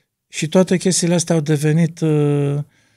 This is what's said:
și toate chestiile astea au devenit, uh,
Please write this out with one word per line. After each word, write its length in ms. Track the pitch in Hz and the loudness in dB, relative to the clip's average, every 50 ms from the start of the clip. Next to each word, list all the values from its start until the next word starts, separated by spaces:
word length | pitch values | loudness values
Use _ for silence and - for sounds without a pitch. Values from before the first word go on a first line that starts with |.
| _ _ _ _ _ _ | _ _ _ _ _ _
și 200 | - - 170 151 | -10 -8 -8 0
toate 280 | - 185 185 180 190 | 2 2 2 2 0
chestiile 380 | 170 - 185 170 - - 170 175 | 0 0 0 -2 0 0 0 0
astea 200 | 170 165 - 175 | 0 0 0 0
au 60 | 165 | 0
devenit, 600 | 151 151 160 143 151 151 151 165 170 156 170 - | 0 0 -2 0 0 0 2 2 0 0 -2 -2
uh, 540 | 165 156 151 151 147 147 143 143 143 143 143 147 143 - _ _ _ _ _ | -2 0 2 2 2 2 0 0 -2 -2 -4 -4 -6 -10 _ _ _ _ _